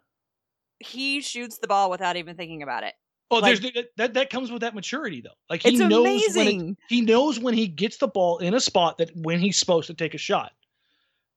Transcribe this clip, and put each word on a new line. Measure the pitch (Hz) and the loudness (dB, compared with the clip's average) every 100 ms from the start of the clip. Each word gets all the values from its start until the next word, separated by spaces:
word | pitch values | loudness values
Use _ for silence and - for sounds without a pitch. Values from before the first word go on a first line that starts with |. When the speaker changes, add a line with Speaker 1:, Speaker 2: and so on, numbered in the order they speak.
| _ _ _ _ _ _ _ _ | _ _ _ _ _ _ _ _
Speaker 1:
He | - 240 269 285 | -16 -8 -6 -4
shoots | 269 240 240 - | -6 -10 -12 -8
the | 214 | -2
ball | 202 196 | 2 2
without | 180 185 175 | 0 -4 -4
even | 165 170 | -8 -12
thinking | 165 160 | -12 -10
about | 139 120 | -8 -8
it. | 101 - _ _ - | -8 -12 _ _ -2
Speaker 2:
Oh, | 233 | 2
Speaker 1:
Like, | 226 220 | 4 2
Speaker 2:
there's, | 247 | 0
that, | 240 240 - | -8 -8 -4
that, | 240 | -2
that | 233 269 | 0 -2
comes | 240 254 | -4 -6
with | 233 | -6
that | 233 214 | -6 -6
maturity, | - 262 269 135 | -8 -8 -8 -10
though. | - _ - | -14 _ -8
Like, | 165 | 0
he | 240 | 4
Speaker 1:
it's | 240 | 6
Speaker 2:
knows | 214 | 6
when | 214 240 | 6 6
it, | - 427 359 311 | 4 2 2 2
Speaker 1:
amazing. | 185 165 196 - | 0 -4 -10 -2
Speaker 2:
he | 240 | 0
knows | 226 226 294 226 | 4 4 4 0
when | 247 | 0
he | 226 220 | 0 0
gets | 151 208 - | -2 -4 -2
the | 254 | -2
ball | 196 180 170 | 2 0 0
in | 175 | 0
a | 233 | 0
spot | - 190 170 - | 2 2 2 0
that | 165 170 | -4 -4
when | 160 175 | -4 0
he's | 196 175 | 0 0
supposed | - 170 - | 0 0 -2
to | |
take | 165 160 | -6 -6
a | 151 | -6
shot. | - 190 110 _ _ _ _ _ _ _ _ | -2 -2 -4 _ _ _ _ _ _ _ _